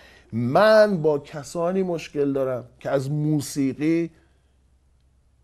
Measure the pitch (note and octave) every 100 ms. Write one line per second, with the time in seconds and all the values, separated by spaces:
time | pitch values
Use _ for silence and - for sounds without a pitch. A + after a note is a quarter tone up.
0 | - - _ A2+ A#2+ D#3 G#3+ A3 G#3+ F#3
1 | D#3 D3 - D#3 C3+ E3+ E3+ F#3+ F#3 E3
2 | - D3 C#3+ C3+ C3 B2 A#2+ _ C3+ C#3
3 | C3+ D3+ D3+ D3+ B2 C#3+ C3+ B2 D3+ E3
4 | E3 - _ _ _ _ _ _ _ _
5 | _ _ _ _